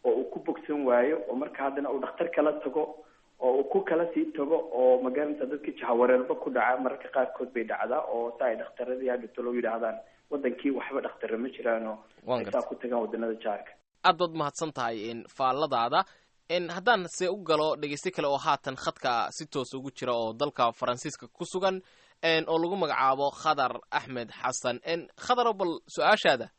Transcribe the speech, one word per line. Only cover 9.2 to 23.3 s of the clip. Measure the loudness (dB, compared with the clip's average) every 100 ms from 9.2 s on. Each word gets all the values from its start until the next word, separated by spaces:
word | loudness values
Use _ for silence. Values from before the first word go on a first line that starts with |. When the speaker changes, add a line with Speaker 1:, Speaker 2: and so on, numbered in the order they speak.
| -4 -6
Speaker 1:
loo | -2
yidhaahdaan | 0 0 -2 -2 -4 -14 _ _
waddankii | -2 -2 0 -2
waxba | -2 -2 -4
dhakhtarra | -4 -6 -6 -4
ma | -4
jiraan | -4 -2 0 -2
oo | -10 -14 _
Speaker 2:
Waan | -4 -2
Speaker 1:
ay |
Speaker 2:
gartay. | 0 -2
Speaker 1:
saa | -4
ku |
tagaan | -8 -2 -2
waddannada | -2 -4 -4 -4
jaarka. | -6 -6 -10 -20 _ _
Speaker 2:
Aad | 2 2
baad | 0
mahadsan | 0 -4 -4 -6
tahay, | -4 -4 -4 -6
en, | -8 -12 0
faalladaada. | 0 2 0 0 2 2 0 _ _ _ -4
En, | -2 -2
haddaan | 0 4 4 2
se | -2 -2
u | 0
galo | 2 2 4
dhegeyste | 0 -4 -4 -4
kale | -2 0
oo | 0
haatan | 0 0 -2
khadka | -4 -6 -2 0 0 -2
si | -6 -8
toos | -6 -6
ugu | -8 -10
jira | -6 -2
oo | 0 0
dalka | -2 -4 2 0
Faransiiska | 2 -2 -2 -6 -10 -18
ku | _
sugan, | -6 0 0 0 -10 _ _ _
en, | 2 2 2
oo | 0
lagu | 2
magacaabo | 0 0 4 4 4 0